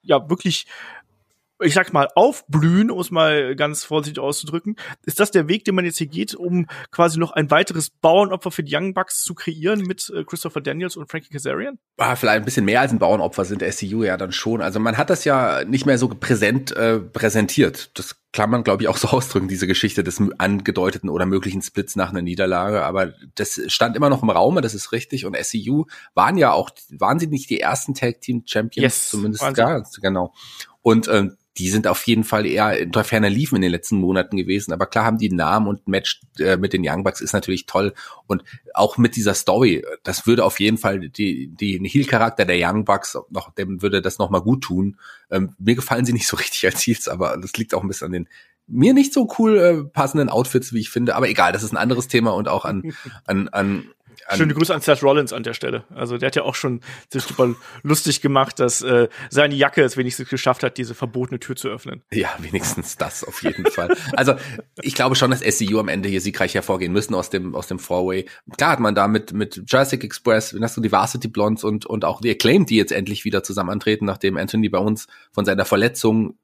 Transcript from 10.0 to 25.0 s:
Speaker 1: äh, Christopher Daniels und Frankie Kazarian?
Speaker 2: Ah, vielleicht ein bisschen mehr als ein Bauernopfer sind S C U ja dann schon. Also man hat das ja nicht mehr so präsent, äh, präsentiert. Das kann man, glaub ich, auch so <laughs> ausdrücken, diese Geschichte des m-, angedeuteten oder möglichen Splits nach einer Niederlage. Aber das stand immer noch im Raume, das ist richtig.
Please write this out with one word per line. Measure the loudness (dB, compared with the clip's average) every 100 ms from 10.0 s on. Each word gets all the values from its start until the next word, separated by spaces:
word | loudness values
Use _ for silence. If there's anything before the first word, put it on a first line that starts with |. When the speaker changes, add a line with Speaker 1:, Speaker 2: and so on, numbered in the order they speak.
| -8 -8
Speaker 1:
äh, |
Christopher | -8 -8 -8 -6
Daniels | -6 -6 -8 -10
und | -10
Frankie | -12 -10
Kazarian? | -8 -4 -4 -6 -10 _ -2
Speaker 2:
Ah, | -2 2
vielleicht | 2 2
ein | 2
bisschen | 0 4
mehr | 4
als | 4
ein | 2
Bauernopfer | 4 2 0 -2
sind | -4 -4
S | -4 -4
C | -6 -2
U |
ja | -2 -2
dann | -4
schon. | -6 -2 -2
Also | -2 0
man | 0 0
hat | 0
das | 0 2
ja | 2 2 0 0
nicht | 0 2
mehr | 2
so | 2
präsent, | -2 0 2 2 2 -2
äh, | 0 2 2
präsentiert. | -2 0 2 2 2 4 2 2 -14 -12
Das | -14 -14 _
kann | -2 0
man, | 2
glaub | 2 0
ich, | 0
auch | 0
so | 2
<laughs> | 0
ausdrücken, | 0 -2 -2
diese | -2 0
Geschichte | 0 0 -2
des | -4 0
m-, | -2 0
angedeuteten | -2 0 -2 0 0 -2 -6
oder | -2 0
möglichen | 0 -2 -8
Splits | -8 -8 -6 -4
nach | -4
einer | -4
Niederlage. | -4 -2 0 0 0 -2
Aber | -2 -2 -4 -6 -20
das | -8 -6 -6 -4
stand | 0 0 2
immer | 2
noch | 2
im | 2
Raume, | 4 4 4
das | 0 -4
ist | -6
richtig. | -6